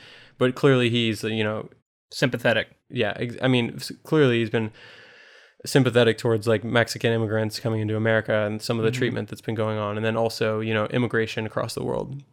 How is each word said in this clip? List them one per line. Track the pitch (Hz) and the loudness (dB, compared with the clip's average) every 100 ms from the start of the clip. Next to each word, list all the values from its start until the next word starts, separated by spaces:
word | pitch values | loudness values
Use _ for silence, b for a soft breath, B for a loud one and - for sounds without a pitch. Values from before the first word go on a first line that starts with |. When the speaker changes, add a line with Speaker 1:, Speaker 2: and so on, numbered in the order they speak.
| B B B - | B B B 0
Speaker 1:
But | 127 127 | 0 4
clearly | 143 131 120 | 4 4 4
he's, | 120 113 104 | 2 0 -2
you | 110 110 | -2 -2
know, | 107 110 - - _ _ _ | -2 -4 -10 -18 _ _ _
Speaker 2:
Sympathetic. | - 135 120 123 110 - _ _ | -2 -2 0 0 0 -2 _ _
Speaker 1:
Yeah, | 123 104 - | -4 -2 -2
ex-, | 120 - | -8 -2
I | 131 | 2
mean, | 127 117 - | 2 2 -4
s-, | - - | -12 -12
clearly | - 156 135 117 | 0 4 4 4
he's | 113 | 0
been | 117 107 B B B B B B B B B - | -2 -2 B B B B B B B B B 0
sympathetic | 139 123 117 117 110 | 2 4 4 4 2
towards, | - 110 110 | 0 0 2
like, | 107 | 0
Mexican | 113 117 113 - 120 | 2 0 0 -2 0
immigrants | 113 110 110 110 - | 0 0 0 -2 -4
coming | 117 110 | -4 -2
into | 107 107 | -2 0
America | 113 110 107 | 2 2 2
and | 110 104 107 | 0 0 -2
some | - 117 | -4 0
of | |
the | 110 | 0
Speaker 2:
Mm-hmm. | 127 | 0
Speaker 1:
treatment | 123 113 107 | -2 -2 -6
that's | 110 | -8
been | - 110 | -6 -2
going | 110 107 | -2 -2
on, | 104 104 | -4 -2
and | 110 | -2
then | 113 | 0
also, | 113 - 113 110 | 0 0 -2 0
you | 110 | 0
know, | 110 107 | 0 0
immigration | 127 117 117 110 - 110 | 0 0 0 -2 -4 -6
across | - 113 | -4 -6
the | - | -4
world. | 123 127 - 139 - | -4 -4 -6 -10 -16